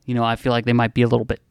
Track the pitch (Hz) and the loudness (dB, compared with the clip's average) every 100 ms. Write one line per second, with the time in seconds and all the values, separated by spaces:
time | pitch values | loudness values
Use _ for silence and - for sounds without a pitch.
0 | - 123 117 113 131 117 117 120 113 120 | -6 -2 -2 -2 -2 -2 2 2 2 2
1 | 117 117 110 - _ | 2 0 -2 -8 _